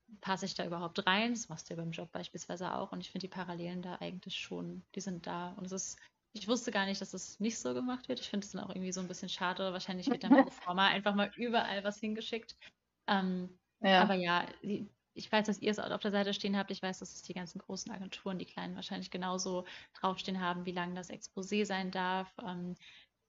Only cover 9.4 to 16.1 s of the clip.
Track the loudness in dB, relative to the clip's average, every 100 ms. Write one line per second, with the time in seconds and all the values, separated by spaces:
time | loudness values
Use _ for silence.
9.4 | 0 0 -2 -2 -4 -2 0 2 8 10
10.4 | 10 4 -2 6 6 6 4 4 2 2
11.4 | 2 2 2 0 -2 -2 -2 -4 -4 -6
12.4 | -6 -18 -20 _ _ _ 2 2 4 0
13.4 | -4 -10 _ 0 8 8 8 6 4 2
14.4 | 2 -6 -4 -4 -4 _ _ -12 2 4
15.4 | 4 2 2 2 0 0 2